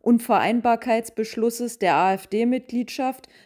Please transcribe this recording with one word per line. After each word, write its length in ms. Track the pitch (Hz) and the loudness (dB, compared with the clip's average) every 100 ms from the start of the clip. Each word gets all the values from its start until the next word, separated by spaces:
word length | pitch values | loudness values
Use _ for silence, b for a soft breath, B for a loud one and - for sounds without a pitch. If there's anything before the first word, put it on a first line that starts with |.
Unvereinbarkeitsbeschlusses 1800 | - 233 - 196 160 233 240 233 240 226 233 - 220 226 233 233 240 - | 2 2 4 2 2 0 0 0 0 -2 -2 -6 -6 -2 -2 -2 -6 -2
der 160 | 180 | 2
A-F-D-Mitgliedschaft 1300 | 147 185 190 - 214 240 254 254 240 240 - 262 262 b b | 4 2 0 -2 -2 0 -2 -4 -6 -6 -4 -6 -6 b b